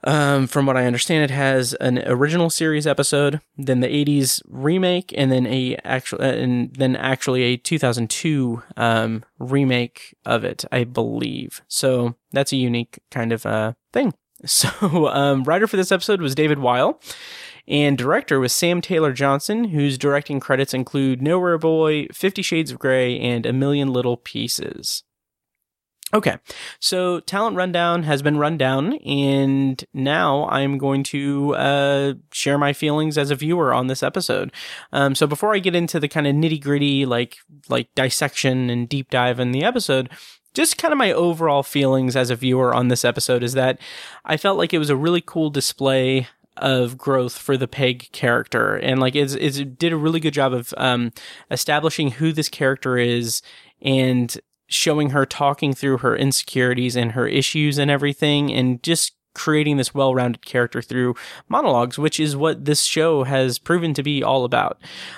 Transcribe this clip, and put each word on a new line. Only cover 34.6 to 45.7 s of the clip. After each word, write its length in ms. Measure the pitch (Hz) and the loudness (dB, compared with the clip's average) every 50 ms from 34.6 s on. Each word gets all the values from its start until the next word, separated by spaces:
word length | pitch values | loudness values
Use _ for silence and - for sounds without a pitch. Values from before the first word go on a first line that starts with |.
| - - - - - - - | -14 -14 -16 -16 -12 -6 -2
Um, 240 | 139 139 139 135 | 0 0 2 2
so 100 | - 151 | 2 0
before 260 | 143 147 - 208 214 214 | 0 0 0 0 0 0
I 60 | 196 | 0
get 160 | 180 190 170 | 0 0 0
into 240 | 175 170 156 - 160 | 0 0 0 -2 -2
the 80 | 147 | -2
kinda 260 | 143 - 160 147 143 139 | -2 -2 0 0 2 2
nitty-gritty, 720 | 147 160 160 160 147 127 143 143 143 147 143 139 139 139 | 2 2 2 0 -2 -2 0 0 2 2 2 2 2 2
like, 320 | 127 123 120 123 - - - - _ 147 143 - - | 0 0 0 -2 -4 -6 -16 -20 _ -20 -16 -8 -4
like, 240 | 135 123 117 - - | -4 -4 -4 -4 -2
dissection 720 | 139 131 131 - - 156 139 - - - 135 127 131 127 120 | -2 0 0 0 -2 -2 -2 -2 -2 0 0 2 0 0 0
and 180 | 120 120 120 117 | -2 -2 -2 -4
deep 220 | 143 139 131 - | -4 -6 -4 -2
dive 300 | - 127 123 123 123 127 | 0 0 2 2 0 0
in 100 | 127 123 | 0 -2
the 140 | 123 135 165 | 0 0 0
episode, 440 | 233 254 247 - - 135 131 123 127 - - - - - - _ _ - | 0 0 -2 0 0 0 0 0 -4 -8 -18 -20 -20 -20 -20 _ _ -2
just 240 | 269 320 320 - - | 0 0 0 0 0
kinda 160 | - 330 302 | 0 0 2
my 160 | 269 240 196 | 2 2 2
overall 540 | - 160 170 175 165 156 165 156 143 143 135 | 2 2 2 2 2 2 2 2 2 2 2
feelings 500 | - - 143 139 131 131 131 131 127 123 | 0 0 2 2 4 4 2 2 2 0
as 160 | 131 127 120 | 0 0 0
a 60 | 123 | 0
viewer 360 | 117 131 127 127 131 127 123 120 | -2 0 2 2 2 4 4 2
on 140 | 120 123 | 2 2
this 180 | 123 127 - - | 2 2 2 2
episode 380 | 120 123 127 - - 127 123 123 | 0 0 0 0 0 0 0 0
is 120 | 120 123 | 0 0
that 260 | 131 131 131 127 - - - - - - - - - - | 2 2 2 0 -2 -6 -18 -18 -18 -18 -18 -20 -12 -6
I 120 | - 156 | -4 -2
felt 220 | 151 - 202 196 - | 0 2 2 2 2
like 140 | 170 165 - | 0 0 0
it 60 | 165 | 0
was 120 | 151 147 | 0 0
a 60 | 143 | 0
really 240 | 131 151 170 175 175 | 0 2 0 0 0
cool 300 | - - - 170 160 151 | -2 -4 -4 -2 -2 -2
display 800 | 143 139 - - | -2 -2 -2 -4